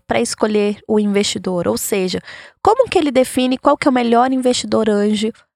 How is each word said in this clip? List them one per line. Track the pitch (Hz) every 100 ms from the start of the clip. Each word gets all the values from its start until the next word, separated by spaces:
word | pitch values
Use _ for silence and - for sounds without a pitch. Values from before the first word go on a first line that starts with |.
| -
pra | 226
escolher | 233 - 220 214 208 208 -
o | 214
investidor? | 208 202 208 214 185 180 170
Ou | 233
seja, | - 202 185 180 - - - _
como | - 480 494
que | 381
ele | 302
define | 254 254 - 254 254
qual | 294 294
que | -
é |
o |
melhor | 247 240 233 254
investidor | 262 247 247 214 220 220
anjo | 208 208 214 220 - _